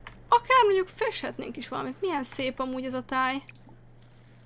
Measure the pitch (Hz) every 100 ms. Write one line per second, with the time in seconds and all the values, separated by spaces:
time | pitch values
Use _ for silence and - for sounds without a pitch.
0 | - - - 466 - 523 427 381 370 -
1 | 440 - - - 240 254 - - 262 262
2 | 381 294 254 - 262 254 254 262 254 254
3 | - 262 262 269 - - - - - -
4 | - - - -